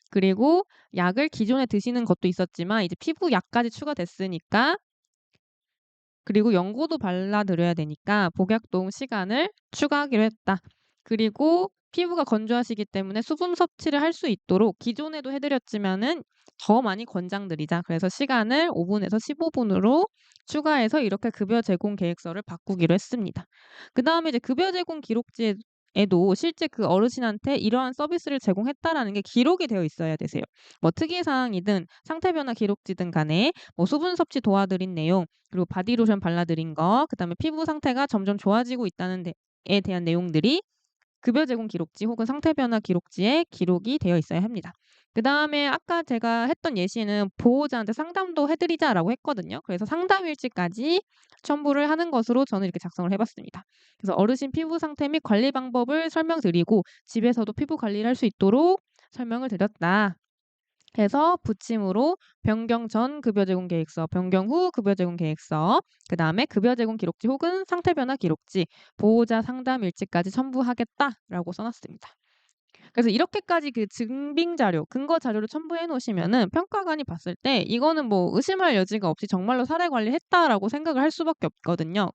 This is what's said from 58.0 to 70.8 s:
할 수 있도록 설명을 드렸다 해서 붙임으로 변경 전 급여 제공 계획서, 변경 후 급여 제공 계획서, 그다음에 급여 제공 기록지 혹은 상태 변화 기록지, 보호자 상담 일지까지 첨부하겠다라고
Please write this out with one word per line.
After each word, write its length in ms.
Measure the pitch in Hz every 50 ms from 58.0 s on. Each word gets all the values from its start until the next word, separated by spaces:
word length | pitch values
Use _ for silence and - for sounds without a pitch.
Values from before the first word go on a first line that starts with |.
| 220 240
할 60 | 254
수 120 | - 254
있도록 540 | - - - 190 196 220 277 330 359 381 - _ _ _ _ _ _
설명을 380 | - 247 247 233 226 247 262 247
드렸다 680 | 208 165 196 214 - - 170 175 190 214 208 190 175 - _ _ _ _ _ _ _ _ _ _ _ _ _ _ - 226
해서 400 | 208 196 - 285 311 349 359 -
붙임으로 760 | - - 202 - - - 226 220 202 185 185 220 269 330 381 - _ _ _ _
변경 440 | - 220 214 226 233 226 233 233 233 220
전 340 | - 220 247 269 302 294
급여 240 | - 233 196 202 196
제공 200 | 185 185 185 180 175
계획서, 380 | 175 165 160 - - 165 160 -
변경 400 | - 180 185 185 185 185 190 220
후 220 | 302 349 370 359
급여 220 | - 247 196 202 196
제공 220 | 190 180 175 175
계획서, 640 | 170 165 156 156 - - - 156 151 160 190 269 370 - _ _ _ - -
그다음에 340 | 175 170 160 160 165 220 294
급여 280 | - - 202 196 247 254
제공 240 | 233 226 220 226 220
기록지 300 | 190 170 - _ - 233
혹은 360 | 269 269 330 349 370 381 381
상태 280 | - 349 349 - 370 330
변화 200 | 285 247 254 269
기록지, 500 | - 190 160 156 - _ _ - 190 165 - _ - - _ _ -
보호자 420 | 208 214 226 233 233 226 226 226
상담 440 | 220 240 254 254 247 262 262 247 202
일지까지 460 | 175 - - 196 - - 175 175 190
첨부하겠다라고 1200 | - 254 262 269 254 262 247 247 240 -